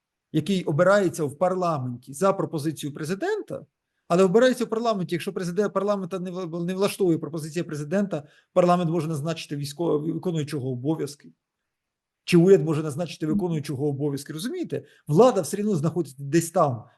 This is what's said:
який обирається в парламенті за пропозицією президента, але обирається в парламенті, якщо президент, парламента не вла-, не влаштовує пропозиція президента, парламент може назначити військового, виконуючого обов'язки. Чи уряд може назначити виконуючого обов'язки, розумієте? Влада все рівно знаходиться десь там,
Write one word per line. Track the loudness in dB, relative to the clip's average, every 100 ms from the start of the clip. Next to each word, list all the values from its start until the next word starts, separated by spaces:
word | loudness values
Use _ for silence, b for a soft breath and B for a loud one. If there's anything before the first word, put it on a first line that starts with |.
| _ _ _
який | -2 0 -2
обирається | 0 2 4 4 4 0
в | -4 0
парламенті | 0 0 0 -2 -4 -8 -12
за | 0 0
пропозицією | 2 -2 -4 -4 -6 -8 -8
президента, | -6 -4 -2 -4 -6 -12 -14 _ _ _ 0
але | 4
обирається | 6 6 4 2 -2
в |
парламенті, | 0 0 0 -2 -4
якщо | -4
президент, | -4 -4 -2 0
парламента | 0 0 -2 -4 -6
не | -6
вла-, | -8 -6 -4 -4
не |
влаштовує | 0 0 2 2 2
пропозиція | -2 -8 -6 -6
президента, | -6 -6 -2 -2 0 -4 b b b
парламент | 2 4 4 2
може | 0 -2
назначити | -2 -4 -6 -8 -8
військового, | -8 -4 0 0
виконуючого | -2 -4 -4 -4 -4 -4 -6
обов'язки. | -4 -2 -2 -4 -10 -20 _ _ _ _ _ _ _ _ _
Чи | 2 6
уряд | 8 6 6
може | -2
назначити | -2 -4 -8 -6 -2
виконуючого | 0 0 -2 -4 -4 -2
обов'язки, | -2 -4 -4 -8
розумієте? | -10 -8 -6 -6 -8 b b 2
Влада | 6 6 4
все | -2 -2
рівно | -2 0
знаходиться | 0 -2 -6 -8
десь | 0 0 2
там, | 2 2 0 b